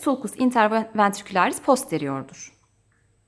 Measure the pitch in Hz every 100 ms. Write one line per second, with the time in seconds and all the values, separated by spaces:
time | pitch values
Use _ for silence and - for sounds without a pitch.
0 | 302 262 208 - 254 247 214 220 220 214
1 | 202 196 - 190 196 - - 254 - 156
2 | 139 135 127 - - _ _ _ _ _
3 | _ _